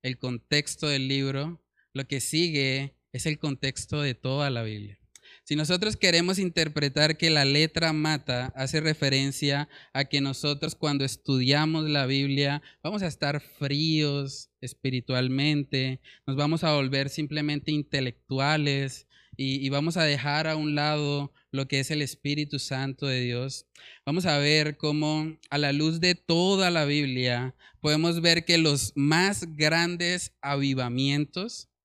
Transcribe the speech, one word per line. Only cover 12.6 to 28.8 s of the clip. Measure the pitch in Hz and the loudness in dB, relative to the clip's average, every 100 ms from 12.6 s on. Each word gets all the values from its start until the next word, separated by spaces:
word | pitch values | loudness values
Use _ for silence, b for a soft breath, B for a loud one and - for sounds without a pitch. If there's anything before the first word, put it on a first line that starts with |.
| B B | B B
vamos | 156 208 | -6 -4
a | 180 | -4
estar | - 143 143 | -2 -4 -4
fríos | - - 139 143 160 156 147 143 139 - - _ | -8 -8 -4 0 2 2 2 -2 -4 -10 -16 _
espiritualmente, | 131 - 135 127 - 127 127 131 147 147 139 135 131 131 B B | -14 -6 -4 -4 -2 -2 0 2 2 0 0 -2 -2 -6 B B
nos | - | -6
vamos | 135 147 160 | 0 0 2
a | 165 | 2
volver | 147 135 139 139 | 2 2 0 -2
simplemente | - 147 151 147 147 - | -4 -6 -4 -2 -4 -2
intelectuales | 151 143 139 131 - _ 135 139 156 143 139 135 - _ b b - | -2 -2 -2 -4 -6 _ -2 2 2 2 0 -4 -8 _ b b -6
y, | 135 135 | -4 -2
y | 135 | -2
vamos | 139 160 170 | 0 0 2
a | |
dejar | 156 143 143 147 160 | 0 0 0 0 0
a | |
un | 156 151 | -2 -2
lado | 147 147 151 147 143 143 b b | 0 0 0 0 -2 -4 b b
lo | 135 135 | -6 -2
que | 139 | -2
es | 131 | -2
el | 151 | -2
Espíritu | 139 - 143 147 147 139 | -4 -4 -4 -2 -2 -6
Santo | - 131 135 135 | -6 -4 -4 -4
de | 139 127 | -2 -2
Dios. | 123 120 135 - _ B B B | -2 -4 -6 -10 _ B B B
Vamos | - 165 | -4 0
a | 180 147 | 2 2
ver | 147 156 151 143 | 4 4 2 -2
cómo | 151 151 151 156 156 160 - | -2 0 0 0 -2 -8 -4
a | 147 | 0
la | 143 | 0
luz | 143 156 165 | 2 2 2
de | 180 | 0
toda | 175 - 170 185 196 185 | 0 2 2 4 4 2
la | 170 | 2
Biblia | 143 147 139 127 127 120 127 - b b | 2 2 0 0 0 0 -2 -8 b b
podemos | 151 151 170 170 | 0 2 2 2
ver | 170 165 | 2 2
que | 165 170 | 4 4
los | 160 143 | 4 2